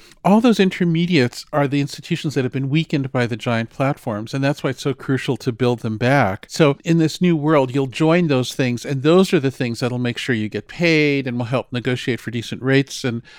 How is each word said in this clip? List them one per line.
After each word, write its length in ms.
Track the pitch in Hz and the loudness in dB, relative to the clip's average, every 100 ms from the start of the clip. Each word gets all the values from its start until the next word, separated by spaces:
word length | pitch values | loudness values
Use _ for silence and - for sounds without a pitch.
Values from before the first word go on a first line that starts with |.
| - - | -18 -4
all 160 | - 208 | 2 4
those 200 | 240 208 | 6 4
intermediates 880 | 190 - 175 160 175 175 123 - - | 2 2 0 0 2 2 2 -2 -6
are 160 | 147 143 | -2 0
the 140 | 143 | 0
institutions 540 | 143 - - 165 160 139 | -2 -6 -6 -4 -2 -2
that 80 | 123 | -2
have 60 | |
been 160 | 135 135 | -2 -2
weakened 420 | 151 160 151 135 | 0 0 -2 -2
by 140 | 131 120 | -2 -2
the 100 | 113 | -2
giant 360 | - 117 113 | -2 -2 -4
platforms. 640 | - 135 147 - 104 113 139 | -4 -2 -2 -6 -6 -6 -4
And 80 | |
that's 200 | 139 147 | -2 -2
why 60 | 147 | -4
it's 140 | 127 | -4
so 100 | 147 | -4
crucial 420 | 131 - 131 - 123 | -4 -2 -2 -2 -4
to 140 | - | -4
build 280 | 113 123 123 | -2 0 0
them 180 | 117 110 | -4 -2
back. 480 | 120 139 107 95 - | 2 2 2 -2 -6
So 300 | - 156 143 | 2 2 2
in 160 | - 165 | 0 2
this 220 | 156 - | 2 2
new 140 | 180 165 | 0 2
world, 380 | 147 156 131 | 4 4 2
you'll 140 | 135 135 | 0 -4
join 400 | - 160 170 170 | 0 2 4 2
those 260 | 131 127 | 0 0
things, 320 | - 127 120 135 | -2 -2 -2 -4
and 160 | 135 | -2
those 320 | 143 180 190 | 4 4 4
are 60 | 180 | 2
the 100 | 135 | 0
things 300 | - 123 117 | -2 -4 -4
that'll 180 | 123 123 | -4 -2
make 220 | 123 117 | -4 -4
sure 160 | - 117 | -2 -2
you 120 | 107 | -2
get 200 | 104 - | -6 -10
paid 580 | - 170 156 147 139 131 | -2 2 2 2 0 -2
and 140 | 120 | -4
will 60 | 117 | -2
help 280 | 131 - | -4 -4
negotiate 460 | 123 117 123 - 117 | -4 -4 -4 -2 -6
for 100 | - | -6
decent 320 | 117 110 - | -8 -8 -6
rates 420 | 127 135 131 - | 0 2 2 -4
and 200 | 127 117 - | -6 -6 -8